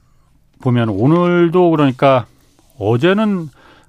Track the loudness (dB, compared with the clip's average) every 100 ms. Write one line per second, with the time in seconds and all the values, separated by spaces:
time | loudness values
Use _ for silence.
0 | _ _ _ _ _ _ -2 -2 -2 -2
1 | 0 2 0 0 0 2 0 2 0 0
2 | 0 0 -2 _ _ _ _ -8 -4 0
3 | 0 0 -2 -4 -8 _ -20 _